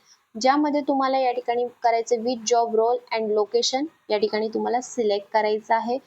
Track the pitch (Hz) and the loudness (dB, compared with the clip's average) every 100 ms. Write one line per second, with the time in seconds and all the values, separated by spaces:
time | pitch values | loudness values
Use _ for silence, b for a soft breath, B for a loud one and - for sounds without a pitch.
0 | b b b 220 254 285 302 294 285 277 | b b b -2 2 2 2 0 0 0
1 | 262 269 254 247 247 240 247 - 233 226 | 2 2 0 -2 -2 -2 -2 -2 0 0
2 | 226 240 226 247 220 240 233 220 226 247 | 0 -2 -2 -4 0 2 2 2 2 0
3 | - 226 220 208 208 233 240 262 311 - | -4 -4 0 0 0 0 0 -2 -4 -8
4 | - 208 208 214 220 220 214 233 247 - | -4 -2 0 -2 -4 -4 -2 -2 -4 -2
5 | 214 202 202 220 214 214 214 226 220 254 | 0 -2 -2 0 0 0 0 -2 0 -4